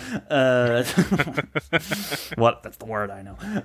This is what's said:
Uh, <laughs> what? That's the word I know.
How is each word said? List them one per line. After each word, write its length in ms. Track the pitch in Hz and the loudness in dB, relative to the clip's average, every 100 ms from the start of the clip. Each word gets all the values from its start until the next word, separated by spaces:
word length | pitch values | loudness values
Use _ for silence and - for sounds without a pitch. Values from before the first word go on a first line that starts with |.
| - 226 - | -8 -8 0
Uh, 520 | 143 131 123 120 120 | 2 4 4 4 2
<laughs> 1500 | 123 180 - 185 - 151 - - - 160 - 180 - 143 - - | 2 2 2 2 0 -2 -4 -6 -2 -2 -2 -4 -4 -8 -6 4
what? 260 | 117 - | 4 4
That's 140 | 107 - | -8 -14
the 80 | 110 | -6
word 240 | 107 101 | -4 -4
I 120 | 98 | -6
know. 140 | 98 95 208 208 | -14 -12 -6 -4